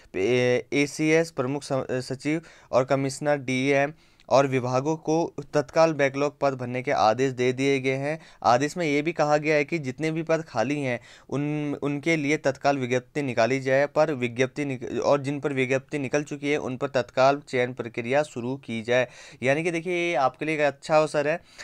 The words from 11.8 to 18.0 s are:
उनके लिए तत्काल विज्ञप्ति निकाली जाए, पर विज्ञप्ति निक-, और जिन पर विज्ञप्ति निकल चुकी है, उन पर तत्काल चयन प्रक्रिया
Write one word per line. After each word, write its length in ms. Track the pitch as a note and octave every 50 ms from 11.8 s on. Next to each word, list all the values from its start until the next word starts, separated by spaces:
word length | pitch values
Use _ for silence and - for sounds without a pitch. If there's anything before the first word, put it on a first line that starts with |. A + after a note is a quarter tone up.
| -
उनके 320 | C#3+ C#3+ C#3+ C#3+ E3 E3
लिए 220 | D#3+ C#3+ C#3 D3+ D3+
तत्काल 400 | - C#3+ C3 - - C#3+ C#3+ C#3
विज्ञप्ति 440 | B2+ A#2+ B2+ B2+ B2 - - D3+
निकाली 380 | C#3+ C3+ A#2 A#2 A2+ A2+ C3 C#3
जाए, 260 | C3 C3 C3 C3+ C#3+
पर 280 | C#3+ - D3+ D#3 D#3 D3+
विज्ञप्ति 520 | B2 B2 A#2+ A#2 A#2 C3 C3 - D3 D3
निक-, 340 | C#3+ C3+ B2 - - - A#2
और 220 | - - C#3 C#3+
जिन 180 | C3+ C3+ D3 C#3+
पर 140 | C#3 D#3 C#3
विज्ञप्ति 460 | C3 C3 B2 C3+ C3+ C3 _ - D3
निकल 240 | C#3 B2 - D3 D3+
चुकी 280 | - D3+ C#3+ C#3+ C#3+
है, 60 | D3 D3
उन 200 | C#2+ A2+ C3 B2
पर 100 | C#3+ C#3
तत्काल 540 | - C3 A#2+ - - - B2+ C3+ C#3+ D3 D3 -
चयन 260 | - B2+ B2 B2 B2+
प्रक्रिया 500 | - A#2 A#2 A2 A#2+